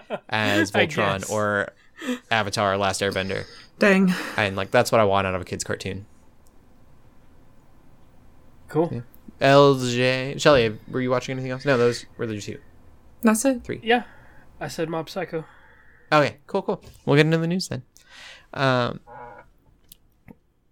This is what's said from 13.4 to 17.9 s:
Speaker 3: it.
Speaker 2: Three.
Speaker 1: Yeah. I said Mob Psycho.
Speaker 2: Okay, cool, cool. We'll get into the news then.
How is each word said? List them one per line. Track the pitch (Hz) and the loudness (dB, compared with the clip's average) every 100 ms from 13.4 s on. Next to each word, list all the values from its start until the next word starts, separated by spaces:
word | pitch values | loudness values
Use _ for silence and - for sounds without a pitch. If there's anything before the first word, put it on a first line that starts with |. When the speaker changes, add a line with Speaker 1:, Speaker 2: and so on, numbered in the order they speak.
Speaker 3:
it. | 269 247 | 0 -2
Speaker 2:
Three. | - - | -6 -6
Speaker 1:
Yeah. | 220 240 - - - - - - | 0 0 -2 -14 -20 -20 -20 -12
I | 151 | -10
said | - 160 | -6 -6
Mob | 165 156 | -6 -8
Psycho. | 190 170 160 156 - - - - - - | -10 -8 -8 -10 -18 -20 -20 -20 -20 0
Speaker 2:
Okay, | 151 131 - - | 2 2 -2 -6
cool, | 196 | -6
cool. | 190 185 - - | -4 -6 -10 -8
We'll | - 143 | 2 4
get | 156 | 4
into | 165 | 2
the | 165 | 0
news | 180 - | -4 -6
then. | 131 - | -10 -12